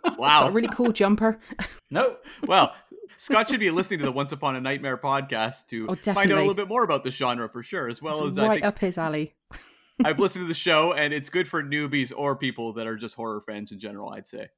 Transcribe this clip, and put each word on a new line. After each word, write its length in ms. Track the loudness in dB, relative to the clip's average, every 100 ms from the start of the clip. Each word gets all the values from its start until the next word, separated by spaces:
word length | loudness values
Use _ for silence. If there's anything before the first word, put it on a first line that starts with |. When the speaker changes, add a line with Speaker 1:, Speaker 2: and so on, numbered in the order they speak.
| -2 0
Speaker 1:
Wow. 240 | 6 6
Speaker 2:
Got 60 | 6
a 40 |
really 140 | 4 0
cool 220 | 0 0
jumper. 460 | 4 4 4 2 0
<laughs> 460 | -10 -10 -10 -12 _
Speaker 3:
No. 260 | 0 0 -2 -18 -8 4
Speaker 1:
Well, 280 | 6 6 2 _ -20 -20 -16
Scott 320 | 2 2 4
should 120 | 2
be 100 | 2
listening 300 | 2 0 -2
to 40 |
the 80 | -2
Once 200 | -2 -4
Upon 240 | -2 -2 -2
a 40 |
Nightmare 380 | -2 -2 -4 -2
podcast 720 | 0 0 0 -2 -2 -4 -10
to 160 | -8
Speaker 2:
Oh, 20 | -6
Speaker 1:
find 40 |
out 20 |
a 100 | -4
Speaker 2:
definitely. 320 | 0 2 4 4
Speaker 1:
little 140 | 4
bit 140 | 0 -2
more 140 | 0
about 200 | 2 0
the 60 | -2
genre 380 | -2 -2 -2 -6
for 140 | -10
sure, 260 | -8 -6 -6
as 140 | -6
well 160 | -6 -4 -4
Speaker 2:
It's 100 | 0
Speaker 1:
as 20 |
I 80 | 2
Speaker 2:
right 60 | 2
Speaker 1:
think 80 | 0
Speaker 2:
up 120 | -2
his 200 | -4 -2
alley. 360 | -4 -4 -6 _ _ -20 -20
<laughs> 340 | _ _ -2
Speaker 1:
I've 140 | 0 2
listened 240 | 0 0
to 40 | -6
the 60 |
show, 380 | -4 2 4 4
and 220 | 2 0
it's 160 | -2 -2
good 160 | -2 -2
for 140 | -4
newbies 500 | -4 -4 -2 -2 -2
or 220 | -2 -2 -2
people 360 | -4 -4 -8
that 120 | -6 -6
are 100 | -6
just 180 | -10
horror 260 | -8 -8 -6
fans 300 | -8 -10 -12
in 60 | -12
general, 320 | -12 -12 -12
I'd 160 | -14 -14
say. 200 | -14 -14